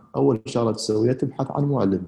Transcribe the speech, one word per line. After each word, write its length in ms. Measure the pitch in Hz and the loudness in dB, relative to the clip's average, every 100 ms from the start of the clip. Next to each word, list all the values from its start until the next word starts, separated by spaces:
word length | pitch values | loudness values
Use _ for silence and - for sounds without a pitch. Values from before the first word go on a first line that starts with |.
| - 131 | -8 0
أول 260 | 139 113 - | 2 2 -2
شغلة 260 | 123 113 | -2 0
تسويها 420 | 107 - 107 117 | 0 0 2 2
تبحث 380 | 131 135 - 135 | 0 -2 -4 -4
عن 120 | - | -2
معلن. 400 | 143 135 98 92 | 0 2 2 0